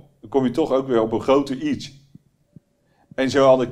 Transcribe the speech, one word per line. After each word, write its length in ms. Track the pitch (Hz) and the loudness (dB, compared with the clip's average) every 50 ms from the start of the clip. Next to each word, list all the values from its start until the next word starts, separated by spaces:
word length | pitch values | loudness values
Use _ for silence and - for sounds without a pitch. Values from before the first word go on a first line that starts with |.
| - _ _ _ | -20 _ _ _
dan 100 | - 110 | -20 -4
kom 140 | - 139 131 | -2 -2 0
je 60 | 120 | 0
toch 200 | - 160 160 - | 0 -2 -2 0
ook 160 | 127 135 135 | -2 -2 -2
weer 140 | 135 123 113 | 0 0 0
op 100 | 110 110 | 0 0
een 100 | 117 107 | -2 -4
groter 360 | - - 135 147 139 - 131 131 | 0 2 2 2 2 -2 -6 -6
iets. 380 | 151 151 135 - - - - - _ _ _ - _ _ _ _ _ _ _ - _ _ _ _ _ _ _ _ _ _ - | -4 -6 -6 -6 -8 -16 -20 -20 _ _ _ -20 _ _ _ _ _ _ _ -20 _ _ _ _ _ _ _ _ _ _ -8
En 140 | - 135 131 | -6 -4 -2
zo 160 | - 143 135 | 0 4 6
had 160 | 135 131 131 | 6 6 4
ik, 80 | 127 123 | 2 -4